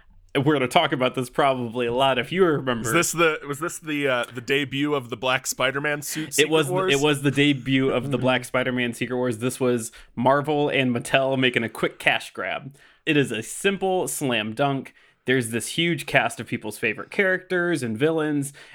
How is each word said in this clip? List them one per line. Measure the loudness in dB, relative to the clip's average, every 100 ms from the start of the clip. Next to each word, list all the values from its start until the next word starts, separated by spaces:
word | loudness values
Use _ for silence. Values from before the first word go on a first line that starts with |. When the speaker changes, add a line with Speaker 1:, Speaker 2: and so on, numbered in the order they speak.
| -20 -20 -6 0
Speaker 1:
we're | 2
gonna | 2 4
talk | 4 4
about | 2 0 -2
this | -4
probably | 2 2 2 -2 -2 0
a |
lot | 2 2 2
if | 0
you | 2
remember. | 4 4 0 -2 2
Speaker 2:
Is |
this | 2 2
the, | 2 2 2 -4
was | -6
this | -6 -8
the, | -6 -2 0
uh, | 0 -2 -6
the |
debut | 0 0 0 -2 0
of | 0 -4
the | -4
Black | 0 0 -2
Spider-Man | -2 0 0 -2 -4
suit, | -6 -6 -2
Secret | 2 4
Speaker 1:
It |
was, | 4 2
Speaker 2:
Wars? | 0 2
Speaker 1:
it | 2
was | 2 2
the | 0
debut | 2 2 2 0 2 2
of | 0 0
the | 0
Speaker 3:
Mm-hmm. |
Speaker 1:
Black | 2 0 0
Spider-Man | -2 -2 -2 -2
Secret | -4 -4 -2
Wars. | -2 -2
This | -4 0
was | 0 0 -2 -12 -12 -2
Marvel | 2 2 2 0 2
and | 2 2
Mattel | 0 2 2 2 2
making | 2 2
a | -2
quick | -2 -6 -2
cash | 0 0 -2
grab. | -8 -6 -8 -10 -18 -20 _ -2
It | 0
is | 0
a | -2
simple | -8 -4 -2 0 -2 -2 -2
slam | -4 -2 -2 -2
dunk. | -2 0 -2 -6 -16 _ _ 0
There's | 0 0
this | -4 -4
huge | -2 0 -2 0
cast | 0 0 -2
of | -8
people's | -8 -6 -4
favorite | -4 -4 -4
characters | -2 0 0 -2 -2 0 -2
and | -2 0
villains. | 0 0 0 -2 -4 -8 -20